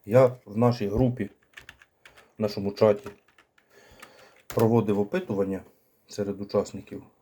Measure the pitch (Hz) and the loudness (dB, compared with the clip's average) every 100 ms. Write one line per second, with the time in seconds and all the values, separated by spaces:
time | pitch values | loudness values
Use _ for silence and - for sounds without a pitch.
0 | - 120 127 123 - 104 120 120 101 107 | 2 4 4 2 -10 0 2 2 -2 0
1 | 127 123 101 _ _ - - _ _ _ | 0 0 -8 _ _ -20 -20 _ _ _
2 | - _ _ _ 107 - 98 - 110 104 | -20 _ _ _ -6 -4 -8 2 4 4
3 | - - _ _ _ _ _ _ _ - | -4 -20 _ _ _ _ _ _ _ -20
4 | - _ - _ _ - 113 117 101 101 | -20 _ -20 _ _ 0 4 4 2 -2
5 | 101 185 185 98 98 95 - _ _ _ | -2 -4 -4 -4 -4 -4 -10 _ _ _
6 | _ - 101 95 101 104 95 98 - 69 | _ -8 -8 -8 -4 -4 -4 -10 -14 -16
7 | - _ | -16 _